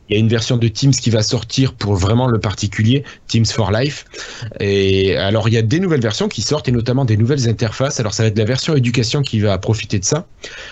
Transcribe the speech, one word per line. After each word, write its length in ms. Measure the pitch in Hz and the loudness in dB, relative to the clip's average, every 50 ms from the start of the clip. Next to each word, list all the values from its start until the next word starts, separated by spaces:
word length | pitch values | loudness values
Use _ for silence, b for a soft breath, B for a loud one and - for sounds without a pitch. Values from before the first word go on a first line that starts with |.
| - - | -6 -2
Il 60 | 104 | 0
y 20 | 107 | 2
a 20 | |
une 100 | 113 113 | 2 2
version 280 | 117 117 113 - 127 117 | 2 0 0 0 0 0
de 100 | 113 113 | 0 0
Teams 240 | - - 139 139 | 0 2 2 2
qui 180 | 131 - - 120 | 2 2 2 0
va 140 | 110 113 107 | 2 2 0
sortir 500 | - 131 117 120 - - 135 131 127 - | 0 -2 -4 -4 -4 -2 0 0 0 -2
pour 220 | - - 101 101 | -2 -2 0 0
vraiment 320 | 92 92 98 113 120 127 127 | 2 2 2 2 2 2 2
le 100 | 117 101 | 0 0
particulier, 680 | - 104 - - 104 101 - - 107 113 131 143 139 B B B - - | 0 -2 -4 -4 -6 -4 -2 0 2 2 2 2 0 B B B -8 -2
Teams 160 | - 117 113 | 0 0 0
for 260 | 107 - - 104 90 | 0 0 -2 0 0
Life. 320 | 101 113 135 147 - - - B B B B B B B 117 107 - - | 0 0 0 -2 -4 -8 -14 B B B B B B B -12 -12 -6 -4
Et 560 | - 101 98 98 98 95 95 95 95 95 82 | -2 0 2 2 2 4 2 2 2 2 2
alors, 320 | 67 92 98 110 110 101 113 | 0 0 0 0 0 2 2
il 60 | 113 | 2
y 40 | 117 | 2
a 40 | |
des 180 | 110 107 135 175 | 2 2 0 0
nouvelles 220 | 196 185 156 139 | 0 2 0 0
versions 260 | 113 110 104 - 196 214 | 0 0 -2 -2 -2 -4
qui 140 | - - | -4 -4
sortent, 260 | 196 - 143 120 - 127 | -4 -2 -2 -2 0 0
et 60 | 123 | 0
notamment 320 | 117 113 123 123 135 139 | 0 0 0 0 0 2
des 100 | 107 110 | 2 2
nouvelles 320 | 101 117 117 151 139 117 117 | 2 2 2 2 2 2 0
interfaces. 520 | 110 - 120 107 - - 131 147 - - | 0 0 -2 -4 -2 -2 -2 -2 -2 -2
Alors, 120 | 113 101 - | -4 -2 0
ça 100 | - 110 | 0 0
va 40 | 110 | 2
être 100 | 98 113 | 2 2
la 60 | 107 | 2
version 320 | 107 131 135 - - 156 | 2 0 0 0 0 2
éducation 460 | 139 117 123 117 131 113 113 - 147 | 2 2 2 0 0 0 0 0 -2
qui 180 | 139 - - 107 | -2 -2 0 0
va 180 | 104 104 95 90 | 2 2 0 0
profiter 420 | - - 107 - - - - 98 | 0 0 -2 -2 -2 -4 -4 -2
de 60 | 85 | 0
ça. 220 | - 147 160 - - - B B B B B B B | 0 -2 -2 -2 -6 -14 B B B B B B B